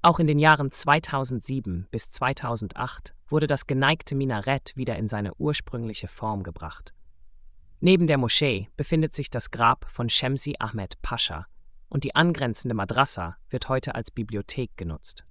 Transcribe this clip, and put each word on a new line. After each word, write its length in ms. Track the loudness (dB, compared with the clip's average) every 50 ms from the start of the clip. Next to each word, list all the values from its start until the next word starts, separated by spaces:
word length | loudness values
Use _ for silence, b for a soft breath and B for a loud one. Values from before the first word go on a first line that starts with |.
Auch 180 | 8 6 6 6
in 80 | 4
den 120 | 4 4 6
Jahren 320 | 8 8 8 6 4 2
zweitausendsieben 1160 | 2 4 6 6 4 4 4 -2 -2 -2 -2 -2 -2 -2 -2 -2 -4 -4 -4 -4 -4 -6 -6 -6
bis 180 | 0 0 0 2
zweitausendacht 1000 | 2 0 0 0 -2 -2 -4 -4 -4 -4 -6 -8 -6 -8 -8 -8 -8 -12 -16 -16 -18 -20 -8
wurde 200 | 0 0 2 2
das 200 | 2 2 0 0
geneigte 480 | 0 0 2 2 2 2 0 -2 -4 -2
Minarett 560 | -2 0 0 -2 -2 0 0 -2 -2 -2 -8 -8
wieder 200 | -6 -4 -4 -2
in 140 | -2 -2 -2
seine 260 | -2 -2 -4 -4 -6
ursprüngliche 720 | -4 -2 -2 -2 -2 -4 -6 -8 -6 -6 -6 -8 -8 -10
Form 360 | -10 -10 -6 -4 -4 -4 -4 -6
gebracht. 500 | -8 -10 -10 -12 -12 -12 -14 -18 -20 -20 -20 -20 -20 -20 -20 -20 -20 -20 -20 -20 -20 -20 -20 -20 -20 -10 0
Neben 260 | 4 4 6 6 6
der 100 | 4 2
Moschee 520 | 2 2 2 2 2 2 2 0 -2 -4 -8 -8
befindet 360 | -8 -2 0 0 0 0 0 -2
sich 160 | -4 -4 -4
das 220 | 0 0 0 0
Grab 340 | 2 4 4 4 4 2 -4 -14
von 160 | -8 -4 -2
Şemsi 480 | 0 0 0 0 0 0 0 -2 -2 -4
Ahmet 440 | -6 -6 -6 -6 -8 -8 -8 -10 -8
Paşa 460 | -6 -4 -2 -2 -2 -4 -4 -8 -10 -14 -18 -20 -20 -20 -20 -20 -18 -4
und 160 | -4 -4 -2
die 100 | 0 2
angrenzende 600 | 4 4 4 2 0 -2 2 2 2 2 2 -2
Madrasa 600 | -2 -2 0 2 4 4 4 4 0 -2 -8 -8 -12 -12 -8
wird 180 | -6 -6 -2
heute 260 | -2 -2 -2 -2 -4 -6
als 160 | -6 -8 -6
Bibliothek 600 | -6 -6 -8 -6 -6 -6 -4 -4 -4 -4 -4 -8 -8
genutzt. 480 | -10 -8 -8 -8 -8 -10 -12 -12 -12 -16 -20